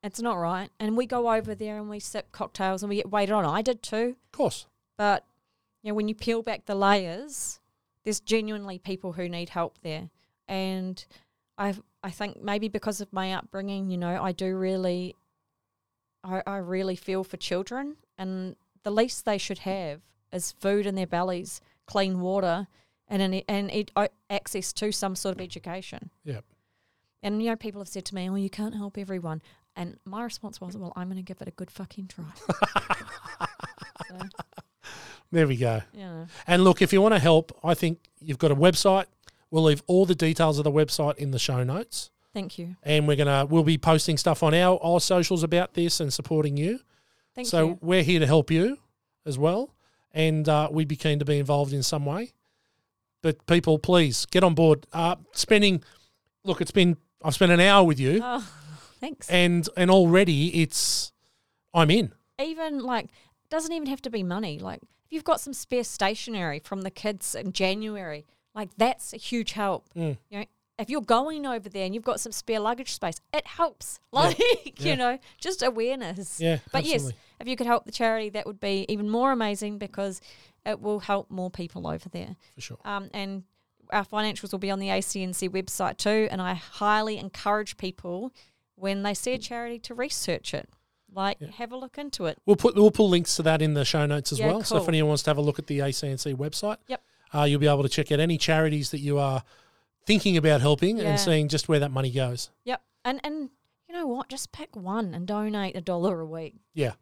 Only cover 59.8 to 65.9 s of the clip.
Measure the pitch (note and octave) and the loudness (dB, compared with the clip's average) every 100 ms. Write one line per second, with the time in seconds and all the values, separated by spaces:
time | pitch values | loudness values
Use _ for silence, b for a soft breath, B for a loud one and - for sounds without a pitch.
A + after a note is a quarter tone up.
59.8 | F3+ F#3+ E3+ F3 G3 C#3+ E3 E3+ D#3+ - | 6 8 8 8 6 4 2 2 0 0
60.8 | - - - _ _ _ _ _ _ E3+ | -2 -2 -4 _ _ _ _ _ _ 4
61.8 | D#3 G3 D3+ - _ - D4 D#4+ D#4+ C#4+ | 6 6 2 -4 _ -8 -6 -4 -4 -4
62.8 | B3 A#3+ - b b b _ D#4 D#4+ E4 | -2 -4 -4 b b b _ -6 -4 -6
63.8 | C#4+ C4+ C4 A3+ F#3 F3+ G#3 D3 F#3 - | -6 -6 -6 -6 -4 -4 -6 -8 -10 -12
64.8 | _ _ _ D#4 D4+ D#4 - C4+ - B3 | _ _ _ -8 -2 -2 -2 -12 -4 -4
65.8 | A#3 | -4